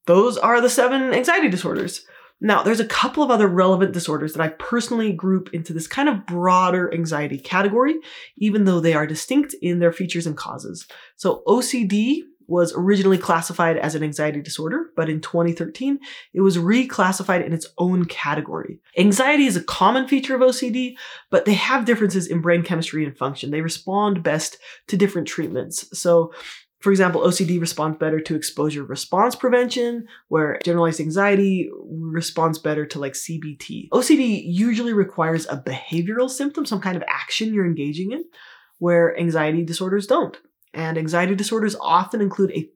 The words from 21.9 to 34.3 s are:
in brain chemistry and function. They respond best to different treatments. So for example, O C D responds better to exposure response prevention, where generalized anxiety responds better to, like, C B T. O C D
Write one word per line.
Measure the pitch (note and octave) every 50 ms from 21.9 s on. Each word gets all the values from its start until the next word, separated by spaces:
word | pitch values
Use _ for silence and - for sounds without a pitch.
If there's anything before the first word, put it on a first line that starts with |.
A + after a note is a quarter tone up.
| A#3 A3 G#3+ F#3 E3+ F#3+ E3+
in | - E3 E3+
brain | D#3+ F3 E3+ E3+
chemistry | E3+ - F3+ E3 E3 - - D#3 D3+
and | C#3 C3+
function. | - - C#3 C3+ - - C3+
They | D3 D#3
respond | D#3+ E3 - - - F#3+ F#3+ G3+ G#3 G3+ G3 F3 E3
best | D3+ D3+ D#3 - - - - - - - - _
to | - G#3
different | F3 G3+ G3 G3+ F3 D#3+
treatments. | - - - D#3 D#3+ F3+ B2+ - E3+ - - - - - -
So | - F3 E3+ E3+ E3 E3 - - - - - - - _ _ _
for | - G3+
example, | G3 F#3+ F#3+ F3+ E3 D#3
O | - F3
C | F3 - F#3+
D | E3 F3+
responds | F3 E3 E3 - - D3+ D#3 D#3
better | - D#3+ D#3 D#3 D#3
to | D#3 - D#3+
exposure | D3+ D#3 - - - D3 D3+ D3 C#3+ C#3
response | - C3+ - - - F3+ F#3 A3 B3 B3
prevention, | - - B3 A#3+ B3 B3 B3 - B3+ A#3+ A#3+ A#3+ A#3 A3 - - - _
where | _ - D#3 D#3 D3 C#3 - -
generalized | E3+ E3+ E3+ E3+ E3 D#3 -
anxiety | D3+ D#3 D#3 G3 G3 G3+ G3+ G3 G3 G3 F#3+ F3+ - - - - - -
responds | D#3+ D#3+ D#3+ D#3+ D#3+ E3+ E3 - - E3 D#3+ D#3+ D#3 D#3
better | - D#3 D3+ D3+ D3+
to, | D3 - D3
like, | C#3+ C3+ C#3
C | - - - E3 D#3+
B | D#3+ D3+ C#3+
T. | - - - - - - -
O | - B3
C | B3 - D#4
D | - B3+ A#3